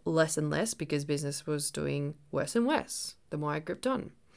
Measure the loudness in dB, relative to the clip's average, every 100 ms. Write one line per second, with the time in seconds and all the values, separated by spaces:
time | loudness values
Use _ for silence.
0 | 2 4 4 2 2 2 0 -2 -2 0
1 | 0 0 -2 -4 -2 -2 -2 -2 -2 0
2 | -2 -6 -4 -2 0 2 2 2 0 -6
3 | -8 -10 _ -4 -2 -2 -4 -4 -2 -2
4 | -4 -14 _